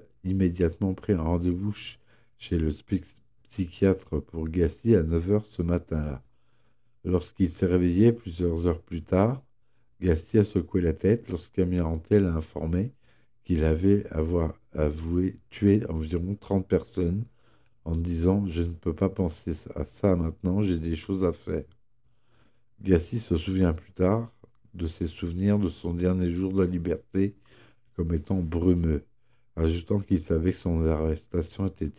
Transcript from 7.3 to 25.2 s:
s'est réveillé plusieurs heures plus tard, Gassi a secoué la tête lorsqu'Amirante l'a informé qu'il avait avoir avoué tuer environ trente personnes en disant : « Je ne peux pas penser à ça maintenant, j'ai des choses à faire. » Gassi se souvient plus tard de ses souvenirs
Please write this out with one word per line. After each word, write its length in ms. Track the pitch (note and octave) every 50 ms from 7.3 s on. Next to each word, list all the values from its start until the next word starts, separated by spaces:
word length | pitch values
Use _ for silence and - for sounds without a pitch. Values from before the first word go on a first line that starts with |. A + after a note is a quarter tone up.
| - - F#2+ E2
s'est 160 | - - G2
réveillé 440 | F2 F2+ F2+ F2+ F2 E2+ G2 A2 A#2
plusieurs 560 | A#2 - - F2 E2 F2+ F2 E2+ E2 E2 F2
heures 140 | F2 E2 -
plus 200 | - - F2 E2
tard, 400 | - - F#2 F#2 G#2 A#2 C3+ C3 - _ _ _ _ _ _ _ _ _ _ -
Gassi 380 | F2+ F2+ D#2+ D#2+ - - - A2
a 40 | G2+
secoué 380 | - - F2+ E2+ - - F#2
la 120 | F2 E2 D#2
tête 360 | - - - A#2+ A#2 - -
lorsqu'Amirante 800 | F#2 E2 - - - G2 F2+ F2+ F2+ F2 E2 E2 E2 D#2 - -
l'a 240 | G#2 G2+ G2 F2 E2
informé 580 | D#2+ D#2 - - D2+ D#2+ E2 E2+ F#2 A2+ C3 - _ _ _ _ _ _ _ _ _ _
qu'il 200 | - F2 D2+ D#2
avait 420 | D#2+ D#2 D#2+ F#2 G2 G2+ G2+ -
avoir 460 | - - D#2 D#2 E2 F2 E2+ D#2+ D#2 - - _ _ -
avoué 640 | D2+ D2+ D2 D#2 D#2+ E2 E2 F2 F2+ F#2 F#2+ - - _ -
tuer 360 | - - G#2 G2+ G2+ G#2+ - -
environ 460 | D#2+ D#2+ D#2 D#2 F2 E2+ F2 F#2+ G2+
trente 320 | - - - G2 F#2+ F#2
personnes 560 | - F#2+ - - - - F#2 F2+ E2+ F#2 G#2+ A#2 - _ _ _ _ _ _ _ _ _ _ -
en 120 | E2 E2
disant : « 500 | E2 E2+ F2 E2+ E2 E2+ F#2 G2 G#2 G2+
Je 160 | F2+ D#2+ E2+ E2+
ne 80 | E2+
peux 220 | E2 - - E2+ D#2+
pas 160 | - G2 F#2
penser 440 | - - F#2 D#2+ - - - F2 D#2+ - - - -
à 80 | D#2 C#2+
ça 320 | - - - G#2 G2 F2+
maintenant, 460 | F2 D#2+ D#2+ E2 - - F2+ F#2 G#2
j'ai 180 | G#2+ F#2 F2 D#2+
des 160 | D#2+ E2 E2
choses 280 | D#2+ - - F#2+ F#2 F#2+
à 80 | E2+
faire. » 340 | E2 - - F2 E2 D#2 - - _ _ _ _ _ _ _ _ _ _ _ _ _ _ _ _ _ _ _ _ _ -
Gassi 380 | G#2 F#2+ F2+ E2 E2 - B2 A2+
se 180 | - - F2
souvient 360 | D#2+ - F#2+ F#2+ F#2+ F#2 E2 E2
plus 180 | E2 - -
tard 400 | - - F2+ F#2 G#2+ A2+ A#2 A#2 - _ - - _ _ _ _ -
de 140 | F2+ E2+
ses 200 | D#2+ - - F2+
souvenirs 520 | D#2+ - -